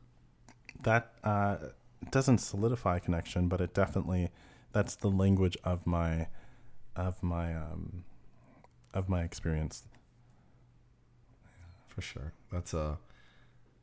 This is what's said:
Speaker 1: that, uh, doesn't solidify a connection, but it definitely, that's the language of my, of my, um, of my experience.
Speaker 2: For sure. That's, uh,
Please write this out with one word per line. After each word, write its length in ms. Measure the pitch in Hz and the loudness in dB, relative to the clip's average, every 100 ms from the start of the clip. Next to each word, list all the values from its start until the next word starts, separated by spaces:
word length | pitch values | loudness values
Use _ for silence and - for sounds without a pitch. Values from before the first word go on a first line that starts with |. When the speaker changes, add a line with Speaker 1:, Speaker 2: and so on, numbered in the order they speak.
| - - - _ - - - - | -20 -20 -20 _ -20 -20 -20 -4
Speaker 1:
that, 320 | 113 113 - - | 2 2 2 -4
uh, 340 | 107 104 101 85 67 - - - - | 0 2 2 0 -6 -16 -20 -16 -2
doesn't 260 | 135 135 117 | 2 6 4
solidify 600 | - 98 113 123 95 87 | 4 -2 0 0 0 0
a 20 | |
connection, 480 | - 82 - 90 90 | 0 -2 0 0 2
but 120 | 90 | 2
it 120 | 90 | 0
definitely, 560 | - 92 98 78 92 87 - - - - | 2 2 0 0 0 0 -4 -20 -20 -4
that's 240 | 107 - - | 0 0 0
the 140 | 104 | 2
language 480 | 95 98 95 92 - | 4 6 6 4 0
of 220 | 90 87 - | -2 -2 0
my, 400 | 85 82 80 78 - - - - - - - | 2 2 0 -2 -6 -12 -18 -16 -14 -10 -4
of 260 | 92 87 | -4 -2
my, 320 | 87 85 85 82 | -2 -2 -2 -4
um, 480 | 78 82 82 90 - - - - - - - _ - | -6 -8 -8 -10 -14 -18 -20 -20 -20 -20 -20 _ -8
of 160 | 98 95 | -6 0
my 140 | 90 | 0
experience. 600 | 85 - 85 78 78 - - - - _ - - - - - - - _ _ _ - _ - - - - - | 0 -4 -2 0 -2 -6 -16 -20 -20 _ -20 -20 -20 -20 -20 -20 -20 _ _ _ -20 _ -20 -20 -20 -20 -14
Speaker 2:
For 140 | - | -10
sure. 320 | - - 80 - - | -10 -10 -12 -12 -8
That's, 220 | 90 - | -6 -4
uh, 240 | 82 76 76 - - - - - - - _ | -2 -2 -4 -10 -20 -20 -20 -20 -20 -20 _